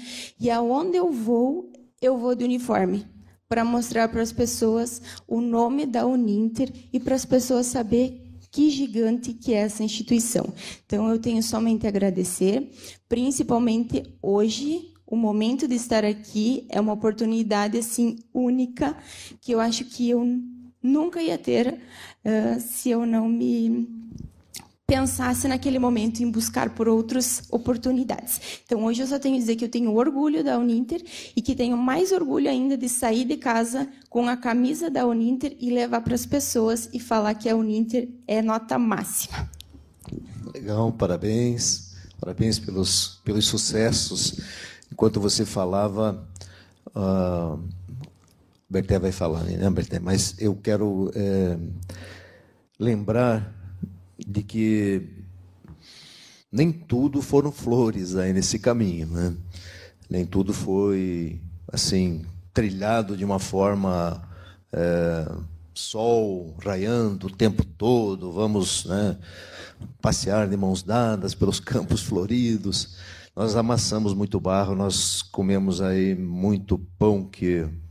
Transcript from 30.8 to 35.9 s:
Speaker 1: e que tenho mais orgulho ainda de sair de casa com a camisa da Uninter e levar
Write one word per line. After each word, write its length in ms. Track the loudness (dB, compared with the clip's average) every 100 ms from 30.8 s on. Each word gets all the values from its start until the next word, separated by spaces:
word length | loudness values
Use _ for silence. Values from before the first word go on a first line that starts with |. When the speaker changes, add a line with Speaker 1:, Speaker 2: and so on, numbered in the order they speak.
| 0 -4 -8 -16 -8 -4
Speaker 1:
e 60 |
que 140 | -2 0
tenho 200 | 0 2
mais 340 | 2 2 2
orgulho 360 | 2 2 2 2
ainda 300 | 2 2 0
de 100 | -2
sair 380 | 0 0 2 0
de 120 | -2
casa 520 | 0 0 0 -2 -6 -8 -6
com 200 | 0 0
a 100 | 0
camisa 540 | 0 2 2 0 -2
da 160 | 0 2
Uninter 480 | 2 2 0 -2 -4
e 120 | -2
levar 300 | 0 2